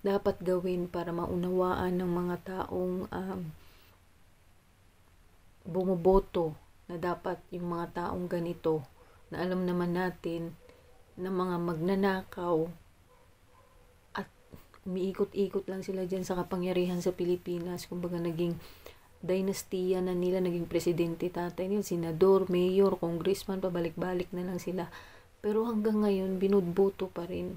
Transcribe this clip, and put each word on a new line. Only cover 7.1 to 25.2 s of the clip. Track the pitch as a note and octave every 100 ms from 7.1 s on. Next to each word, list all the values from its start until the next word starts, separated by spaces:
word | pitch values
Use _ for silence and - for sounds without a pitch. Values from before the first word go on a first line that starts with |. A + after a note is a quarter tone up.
| E3+ F#3+ E3+ -
yung | F3+ F3
mga | E3+ E3+
taong | F3 F3 F3+ F3+
ganito | F3 E3+ E3+ D#3+ D#3+ - - - - -
na | D#3+ F3+
alam | F#3
naman | F3+ F3+ F3
natin | F3 F#3 F3 F3 E3 E3 E3 - - - - -
na | - F3+
mga | F#3 F3+ F3
magnanakaw | F3 D#3+ F3 G3 G3 F#3+ F#3 - F3 D#3+ E3 E3+ - - - - - _ - - - - - - - -
at | - - - - - -
umiikot-ikot | F#3+ F#3 F#3+ F#3 G3 G3 F#3+ F#3+ F#3+
lang | F#3+ F#3+
sila | F#3+ F#3
dyan | F#3+ F3+
sa |
kapangyarihan | F3+ F3 F#3 F3+ F3+ F3+ F3+
sa | F3+
Pilipinas. | F3+ F3 F3 F3+ F3 F3 F3 -
Kumbaga, | F3+ F3 F3
naging | E3+ D#3+ F3 E3 - - - - - -
dinastiya | E3+ F#3 F#3+ F#3+ - F#3+ F#3 F#3
na | F#3 F3+
nila, | F3+ F#3
naging | F3+ E3+ E3
presidente | E3+ F3 E3+ E3+ E3 F3+
tatay | F3 F3 E3+ F#3
nila, | G#3 G3+
senador, | F3 E3 D#3+ F#3+ F#3+ F#3
mayor, | F3+ F3+ F#3+ G3 F#3
congressman, | E3+ E3+ E3+ G3 - F#3+
pabalik-balik | F#3 F3 E3+ E3 F3+ F3+ F3+
na | F3+
lang | F3+ F3
sila. | F3 F3+ E3 - - -